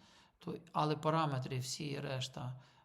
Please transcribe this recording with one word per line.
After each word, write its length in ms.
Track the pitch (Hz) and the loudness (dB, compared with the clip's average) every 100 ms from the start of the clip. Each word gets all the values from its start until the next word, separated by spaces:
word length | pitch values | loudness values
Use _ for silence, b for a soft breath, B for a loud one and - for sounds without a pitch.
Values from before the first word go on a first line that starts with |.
| B B B B | B B B B
то, 200 | 170 - - | -8 -8 -4
але 240 | 175 151 151 | 2 2 4
параметри 640 | 156 160 156 131 127 131 | 4 4 4 0 -2 -2
всі 420 | 127 - 147 139 | -2 -4 -4 -4
решта 600 | 143 127 131 - 123 127 B B | -2 -2 -4 -4 -6 -8 B B